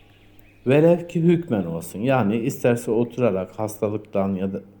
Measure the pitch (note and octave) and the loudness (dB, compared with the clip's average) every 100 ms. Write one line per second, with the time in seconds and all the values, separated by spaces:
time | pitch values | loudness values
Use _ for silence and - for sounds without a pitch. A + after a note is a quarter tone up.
0 | _ _ - - - _ A#2+ C#3+ E3 E3+ | _ _ -20 -20 -20 _ 2 4 6 4
1 | E3+ F3 E3 E3+ - G#2+ E2+ E2 E2 F#2 | 0 0 2 2 0 -2 -2 -6 -10 -4
2 | B2 C3 G2+ A2+ A#2 C3+ B2+ A#2+ A#2+ A2+ | 0 2 2 0 -2 0 0 0 0 -2
3 | A#2+ - A#2+ F#2+ F#2 - G#2+ - G#2+ G#2 | -2 0 0 0 -4 -6 -8 -4 -4 -4
4 | - G2+ G2 F#2+ G2 F#2+ - - | -4 -2 -2 -2 -4 -6 -10 -20